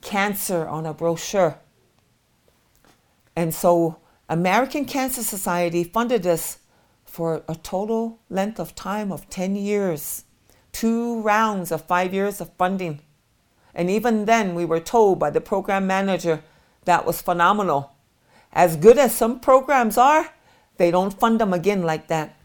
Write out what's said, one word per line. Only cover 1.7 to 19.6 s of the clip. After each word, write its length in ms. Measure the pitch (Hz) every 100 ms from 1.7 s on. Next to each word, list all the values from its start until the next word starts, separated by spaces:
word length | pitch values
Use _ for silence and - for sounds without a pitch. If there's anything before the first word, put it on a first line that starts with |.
| _ _ _ _ _ _ _ _ _ _ _ _ _ _ _ _
And 200 | - 170
so 420 | 160 180 175 170 160 _ _ _
American 560 | 160 180 202 262 302
Cancer 380 | 254 277 262 254
Society 640 | 226 196 202 175 175 170
funded 420 | 170 226 233 240 180
us 320 | 165 - - _ _ _ _ _
for 360 | - 165 160 -
a 60 |
total 680 | 165 - 190 208 226 226 226 _
length 320 | 185 202 220
of 140 | 165
time 360 | - 185 208 208
of 200 | 175 -
ten 260 | - 185 202
years, 680 | 202 208 196 151 - - - _ _ _ _
two 520 | - 226 226 233 233
rounds 500 | 214 208 220 202 170
of 140 | 160 -
five 260 | 180 185
years 300 | 190 196 196
of 100 | 165 _
funding. 420 | 180 190 180 147 _ _ _ _ _ _ _
And 140 | - 175
even 380 | 208 233 220 208
then, 280 | 226 196
we 120 | 170 170
were 140 | 165
told 380 | 165 240 214 185
by 120 | 151
the 100 | 156
program 460 | - 196 190 196 190
manager 580 | 190 196 180 175 156 - _ _ _
that 220 | - 170 -
was 160 | 170
phenomenal. 680 | - 175 175 208 190 139 139 _ _ _ _ _ _
As 240 | - 175 160
good 220 | 180 269
as 160 | 262
some 260 | - 226 247
programs 560 | - 262